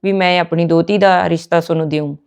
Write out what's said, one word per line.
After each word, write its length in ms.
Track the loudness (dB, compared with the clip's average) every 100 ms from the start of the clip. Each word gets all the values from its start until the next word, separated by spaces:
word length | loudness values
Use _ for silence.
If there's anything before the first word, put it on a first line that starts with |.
ਵੀ 80 | -2
ਮੈਂ 260 | 0 0 0
ਆਪਣੀ 240 | 0 -2
ਦੋਹਤੀ 340 | 2 2 2 2
ਦਾ 300 | 4 2 0
ਰਿਸ਼ਤਾ 320 | -2 0 -2
ਤੁਹਾਨੂੰ 280 | 0 -4 -2
ਦਿਊਂ। 260 | -4 -6 -10